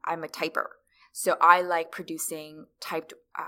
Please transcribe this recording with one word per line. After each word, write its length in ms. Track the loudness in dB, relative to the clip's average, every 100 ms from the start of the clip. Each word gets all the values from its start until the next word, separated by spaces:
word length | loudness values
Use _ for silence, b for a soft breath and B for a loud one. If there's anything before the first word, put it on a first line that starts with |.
I'm 200 | -6 -6
a 40 | -6
typer. 380 | -6 -4 -2 -4 -8 _ b b
So 240 | -4 0 6
I 220 | 8 8
like 300 | 6 -2 -2
producing 760 | -8 -10 -8 -6 -8 -12 -18 -20 -16
typed, 320 | -8 -8 -8 -16 _
uh, 60 | -10